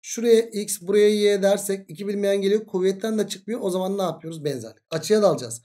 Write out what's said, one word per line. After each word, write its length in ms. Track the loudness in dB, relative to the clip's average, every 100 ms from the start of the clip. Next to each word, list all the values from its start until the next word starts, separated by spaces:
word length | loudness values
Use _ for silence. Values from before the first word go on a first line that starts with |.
şuraya 400 | -12 -2 4 4
x, 400 | 4 -4 -6 -6
buraya 280 | 0 4 4
y 340 | 4 2 4
dersek 460 | 2 2 0 -6 -8
iki 180 | -10 -8
bilmeyen 340 | -2 0 0
geliyor. 240 | 2 0 -2
Kuvvetten 540 | -2 -2 -2 -4 -2
de 80 | -4
çıkmıyor. 320 | -6 -10 -6
O 60 | -4
zaman 280 | -4 -4 -2
ne 40 |
yapıyoruz? 420 | -4 -4 -12 -8
Benzerlik. 400 | -6 -6 -10 -18 _
Açıya 320 | -8 0 4
dalacağız. 400 | 4 2 -4 -12